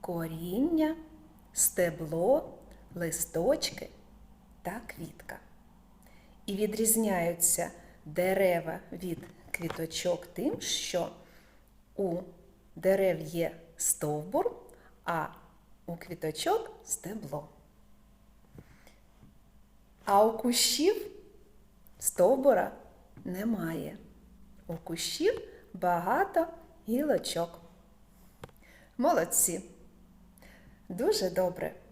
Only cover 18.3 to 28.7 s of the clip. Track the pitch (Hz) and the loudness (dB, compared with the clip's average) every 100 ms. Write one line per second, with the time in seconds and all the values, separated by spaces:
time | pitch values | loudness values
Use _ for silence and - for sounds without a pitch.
18.3 | - - - - - - - - - - | -20 -20 -20 -20 -20 -20 -20 -20 -20 -20
19.3 | - - - - - - - - 202 220 | -20 -20 -20 -20 -20 -20 -12 4 6 6
20.3 | 226 247 240 - - 320 440 - - - | 4 0 2 2 4 4 2 -4 -14 -20
21.3 | - - - - - - - - - 180 | -20 -20 -20 -20 -20 -20 -4 -4 4 6
22.3 | 262 277 208 - - - - - - - | 8 6 6 4 -4 -20 -20 -20 -14 -8
23.3 | 180 220 208 165 165 147 214 - - - | -4 -2 -2 -2 -4 -8 -12 -20 -20 -20
24.3 | - - - - 165 - 170 - - 349 | -20 -20 -20 -10 -10 -8 -6 -6 0 0
25.3 | 523 - - - 185 180 175 175 262 403 | 0 -6 -18 -18 -2 0 2 2 2 2
26.3 | 339 330 - - - - 240 302 214 - | 2 0 -6 -20 -16 -2 -2 2 0 0
27.3 | 160 170 - - - - - - - - | -4 -4 -6 -20 -20 -20 -20 -20 -20 -20
28.3 | - - - - | -20 -20 -20 -20